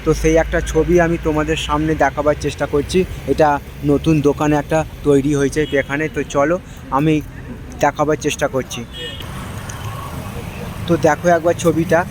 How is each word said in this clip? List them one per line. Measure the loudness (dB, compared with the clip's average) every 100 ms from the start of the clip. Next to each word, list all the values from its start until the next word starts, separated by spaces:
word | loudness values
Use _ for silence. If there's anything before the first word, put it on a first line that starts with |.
তো | 0
সেই | 2 4 4
একটা | 2 -2
ছবি | 0 0 4 4
আমি | 4 2
তোমাদের | 0 0 0 -2
সামনে | -2 0 0
দেখাবার | 2 2 2 0 0
চেষ্টা | -4 -4 -2
করছি। | -2 0 0 0 -4 -4
এটা | 4 4 4 -4 -4
নতুন | 0 2 4 4
দোকান | 2 2 2
একটা | 2 2 -2 -2 -2
তৈরি | 4 4 4
হয়েছে | 2 2 0 0
এখানে। | 0 0 -2 -2
তো | -4
চলো, | -2 0 2 0 -4 -16 -4
আমি | 0 2 0 -2 -14 -14 -14 -14 0
দেখাবার | 0 2 0 0
চেষ্টা | -2 -2 -2
করছি। | -2 -4 -10 -12 -12 -10 -10 -10 -10 -10 -10 -10 -10 -10 -10 -10 -10 -10 -10 -10 -10 -10 -8 -2
তো | 2
দেখো | 2 2 4
একবার | 4 2
ছবিটা | 2 2 2 2 2 0